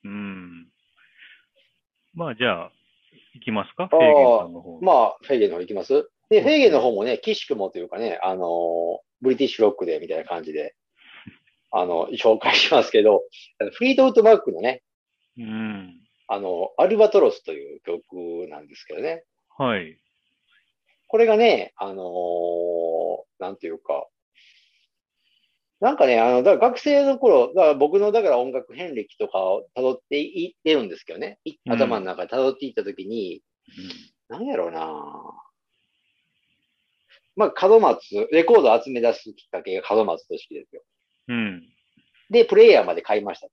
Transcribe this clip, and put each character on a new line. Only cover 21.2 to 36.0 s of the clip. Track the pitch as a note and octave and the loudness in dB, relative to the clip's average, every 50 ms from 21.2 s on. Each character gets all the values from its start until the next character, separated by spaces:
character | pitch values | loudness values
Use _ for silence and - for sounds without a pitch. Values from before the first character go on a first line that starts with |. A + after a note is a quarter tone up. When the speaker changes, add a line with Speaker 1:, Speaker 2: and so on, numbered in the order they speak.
| A#3 | 4
Speaker 2:
が | A3+ G#3+ | 4 4
ね、 | G#3+ A#3 A3+ E3+ A#2 F#2 G2 _ | 4 4 4 2 2 -2 -8 _
あ | _ G2 G2 G2 | _ -12 -12 -10
の | F#2+ F#2 | -12 -12
ー、 | F2+ F2 F2+ F2 F2 F2 F2 F2 F2 E2+ E2+ F2 F2 E2+ E2+ E2+ E2+ E2 E2 E2+ E2+ F2 - - _ _ _ | -10 -8 -6 -6 -4 -4 -4 -4 -4 -4 -4 -4 -4 -4 -4 -4 -4 -4 -4 -4 -4 -6 -8 -10 _ _ _
な | F#2 F#2 G2 | -12 -12 -12
ん | |
て | _ - | _ -12
い | E2 | -12
う | E2 D#2+ | -12 -12
か、 | _ - D2+ C#2+ - _ _ _ _ _ _ _ _ _ _ _ _ _ _ _ _ _ _ _ _ _ _ _ _ _ _ _ _ _ _ _ _ _ _ _ | _ -8 -8 -8 -8 _ _ _ _ _ _ _ _ _ _ _ _ _ _ _ _ _ _ _ _ _ _ _ _ _ _ _ _ _ _ _ _ _ _ _
な | G3+ A#3+ D4 | -2 -2 2
ん | |
か | - E3 | 2 2
ね、 | C3 B2 A2+ | 4 4 4
あ | A2+ A#2+ B2 | 4 4 2
の、 | B2 C3 | 4 4
だ | F#3+ F#3+ | 4 4
か | - A3 | 4 4
ら | B3+ | 2
学 | A#3+ - | 0 -2
生 | - D4 C#4+ C#4+ C#4+ | -2 2 2 2 2
の | C#4 C4+ A#3+ | 2 0 2
頃、 | - B3+ E3 C3+ A#2+ - - | 4 4 6 6 4 2 2
だ | F#3 F3 | 2 4
か | D3+ | 4
ら | D3 | 4
僕 | C3+ C#3+ D3+ E3+ G3 | 2 0 2 2 0
の、 | G3+ G#3 | 0 2
だ | G3+ A#3 G#3+ | 0 0 0
か | F3+ | 2
ら | C3+ A#2+ | 0 0
音 | B2 C3+ B2+ | -2 -4 -6
楽 | C3 B2 _ A2+ | -8 -10 _ -16
遍 | C3 F3+ F3 D3 | -16 -14 -12 -10
歴 | A#2 G2+ _ _ _ | -12 -12 _ _ _
と | G#2+ G2+ | -8 -6
か | - F#2+ | -4 -4
を | F#2+ F#2 F#2 - - _ _ | -2 -2 -2 -4 -6 _ _
辿 | B2+ B2+ C3 C3 | -4 -4 -4 -4
っ | - _ _ | -4 _ _
て | C#3+ C#3+ | -6 -6
い | D3+ D3+ F3 F#3 E3+ - _ _ | -6 -6 -8 -10 -10 -10 _ _
っ | _ | _
て | D#3+ D#3 | 0 0
る | C#3+ A#2 | 0 -2
ん | F#2+ | -4
で | E2+ | -12
す | - _ | -16 _
け | _ E2 | _ -14
ど | F2+ | -14
ね。 | C3+ F#3+ G#3 _ _ | -14 -14 -14 _ _
い-、 | D#3+ D3+ _ _ | -18 -18 _ _
Speaker 1:
う | C3 | -4
ん。 | A#2 | -2
Speaker 2:
頭 | A#2 C3+ B2 A#2 G#2 | 0 0 -2 -2 -6
の | F#2+ | -6
中 | F#2 F2+ F2+ F2 | -8 -10 -10 -10
で | E2+ A2+ | -8 -4
辿 | B2+ C3 C3+ C3+ | -2 -2 -2 -4
っ | |
て | - C#3+ | -4 -12
い | C3 | -10
っ | - | -8
た | - G2+ | -8 -10
時 | G2+ F#2+ - F#2 | -10 -12 -14 -14
に、 | G2 A2+ A#2 G2+ F2+ E2 - _ _ _ _ _ _ _ - F#2 F#2 F2 E2 - _ _ _ _ _ | -10 -10 -10 -10 -10 -12 -16 _ _ _ _ _ _ _ -20 -20 -20 -20 -20 -20 _ _ _ _ _
Speaker 1:
う | - | -16
ん。 | D#3 | -14
Speaker 2:
な | |
ん | A3+ | -12
や | C#4 C4+ | -10 -8
ろ | - F3 E3+ | -8 -8 -8
う | |
な。 | E3 D#3+ D#3+ D#3+ D#3 D3+ D3 D3 D3 D3+ - - - - _ _ _ _ _ _ _ _ _ _ _ _ | -8 -10 -12 -12 -12 -14 -16 -18 -20 -20 -20 -20 -20 -20 _ _ _ _ _ _ _ _ _ _ _ _